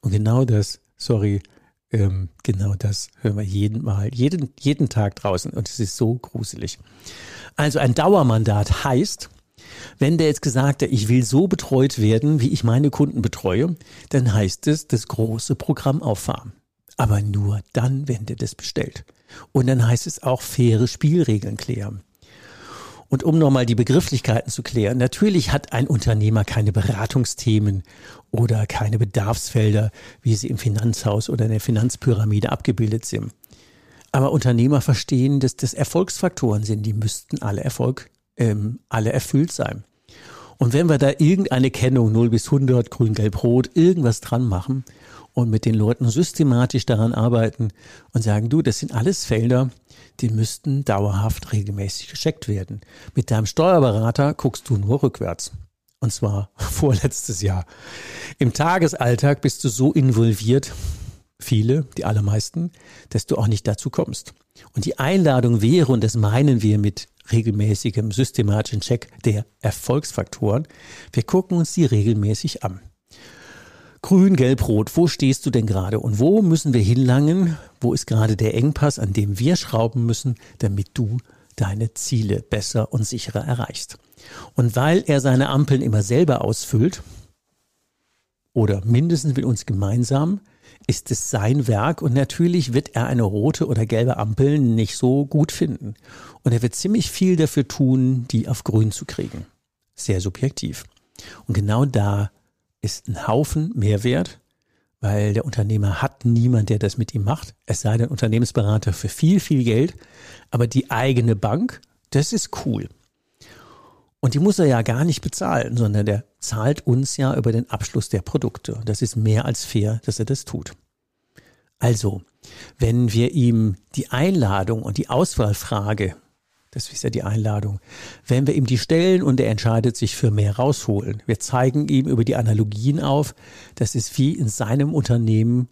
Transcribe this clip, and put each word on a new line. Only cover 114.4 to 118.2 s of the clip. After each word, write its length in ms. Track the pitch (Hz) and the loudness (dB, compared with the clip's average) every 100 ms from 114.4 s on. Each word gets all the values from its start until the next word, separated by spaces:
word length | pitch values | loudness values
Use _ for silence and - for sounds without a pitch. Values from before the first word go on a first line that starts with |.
| 190 196 | 0 4
er 80 | 160 | 4
ja 160 | 120 | 2
gar 220 | 110 120 | 0 0
nicht 180 | 165 - | 0 -2
bezahlen, 540 | - - 190 127 - 117 | -6 -6 -2 -2 -2 0
sondern 300 | 110 104 104 | 0 2 0
der 180 | 104 - _ | -2 -4 _
zahlt 480 | - 110 110 147 - | -10 -4 -2 -2 0
uns 300 | 123 135 - | 0 0 -2
ja 180 | 135 | -2
über 180 | 135 117 | 0 0
den 160 | 113 120 | 0 -2
Abschluss 380 | 107 - - - | -6 -4 -4 -2
der 140 | 104 | -4